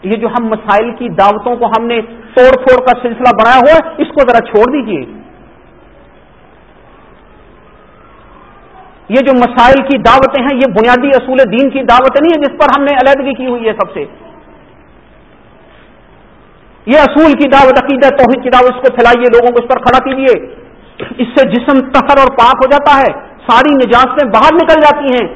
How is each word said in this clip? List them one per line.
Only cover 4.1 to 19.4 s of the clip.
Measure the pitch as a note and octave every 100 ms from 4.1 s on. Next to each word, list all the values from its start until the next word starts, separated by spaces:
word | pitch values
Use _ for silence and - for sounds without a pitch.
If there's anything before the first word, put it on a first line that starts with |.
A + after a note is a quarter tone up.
کو | - B3
ذرا | A#3 A3+
چھوڑ | G#3 A#3+
دیجیے۔ | C#4+ A3 D#3+ A#2 G#2+ - - - - _ - _ - - _ _ _ - _ _ _ - - - - _ - - - - _ _ _ - - - - - - - - - - -
یہ | A#3 C4+
جو | B3+
مسائل | A#3+ B3 C4+ C4+ C4+
کی | C4+
دعوتیں | A#3 C4 C4+ C#4
ہیں، | B3+ C4
یہ | C4
بنیادی | F#3+ A#3 B3 C#4+ C4
اصول | B3+ C4 B3
دین | A3 C4+
کی | C4+ A#3+
دعوت | A#3+ C4 C#4
نہیں | D#4+
ہے | D#4+
جس | C#4+ -
پر | D4
ہم | C#4
نے | C#4 C#4
علیحدگی | C4 C#4 C4+ B3+
کی | B3+
ہوئی | A#3+ A3+
ہے | G#3
سب | F#3
سے۔ | E3 C#3 - - - - - _ - _ _ _ _ _ _ _ _ _ - - _ _ _ _ _ _ _ _ _ -
یہ | D4 C#4
اصول | C#4+ D#4+ C#4
کی | C#4+
دعوت، | C4+ C4 C4
عقیدہ | B3+ C4 C4+ C#4
توحید | A#3+ B3+
کی | B3+
دعوت، | A#3+ B3
اس | B3
کو | C4 A#3+
پھیلائیے، | A#3 B3 B3
لوگوں | A#3